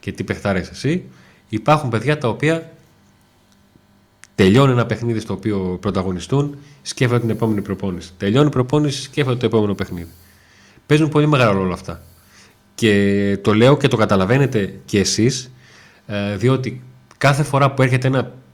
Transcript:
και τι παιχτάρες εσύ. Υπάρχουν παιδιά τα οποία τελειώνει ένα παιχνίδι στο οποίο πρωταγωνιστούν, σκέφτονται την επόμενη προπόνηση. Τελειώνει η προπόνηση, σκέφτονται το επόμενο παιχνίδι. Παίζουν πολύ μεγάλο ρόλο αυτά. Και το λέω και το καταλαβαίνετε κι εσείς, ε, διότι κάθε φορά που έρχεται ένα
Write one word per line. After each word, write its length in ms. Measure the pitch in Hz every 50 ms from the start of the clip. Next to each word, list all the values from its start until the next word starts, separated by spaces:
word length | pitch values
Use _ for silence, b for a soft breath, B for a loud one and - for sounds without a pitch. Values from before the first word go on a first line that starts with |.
και 120 | - - -
τι 120 | - 101
παιχτάρες 440 | - 101 - - 101 98 92 85 -
εσύ. 340 | - - - 131 165 180 - b b b b b b b b b
Υπάρχουν 420 | - 107 - - 151 151 151 123
παιδιά 280 | 113 110 107 135 151 147
τα 100 | - 117
οποία 420 | 104 - 143 151 160 165 165 - - _ _ _ _ _ _ _ _ _ _ _ _ _ _ _ _ _ _ _ _ _ _ _ _ _ _ _ _ _ - _ _
τελειώνει 380 | - 101 95 101 127 139 135 127
ένα 140 | 120 117
παιχνίδι 340 | - 110 101 117 117 117 110
στο 120 | 110 - 101
οποίο 460 | 92 - 113 104 98 95 92 92 90
πρωταγωνιστούν, 760 | - 104 90 95 90 95 92 90 85 - 131 139 143 147 143 B B B B B B
σκέφτονται 380 | - - - 131 120 120 120
την 100 | 117 117
επόμενη 300 | 107 - - 113 110 101
προπόνηση. 500 | 98 - 98 - - 98 90 87 - - - _
Τελειώνει 280 | 101 101 107 131 151
η 40 | 151
προπόνηση, 520 | 147 131 127 127 - 151 151 147 135 - -
σκέφτονται 360 | - - - 139 127 123 123
το 80 | 127
επόμενο 280 | 113 117 113 104 104 98
παιχνίδι. 340 | 95 98 - 92 87 85 85 - - b b b b b b b b b b b b b
Παίζουν 220 | _ 147 151 156 151
πολύ 180 | 151 151 147
μεγάλο 260 | 151 151 131 123 110 98 98
ρόλο 140 | 95 92 87
αυτά. 300 | 87 - - 85 82 - - - b b b b b b b b b b _ _
Και 640 | - 113 110 101 101 101 101 101 101 101 101 98 95 -
το 120 | 113 107
λέω 220 | 107 117 131 147
και 120 | 147 - 139
το 80 | 123
καταλαβαίνετε 800 | 107 110 98 104 95 92 92 120 135 143 123 123 110 98 92 95 - -
κι 140 | - - 104
εσείς, 520 | 95 - - - 107 127 135 - - - b b b b b b b b b b b
ε, 300 | - 104 104 101 101 104
διότι 460 | 98 110 123 131 131 131 120 - - - - - - _ _ - _
κάθε 240 | - 139 143 131 151
φορά 280 | 143 - 135 139 135
που 120 | - - 131
έρχεται 240 | 127 127 127 127
ένα 260 | 131 131 131 117 - - - - _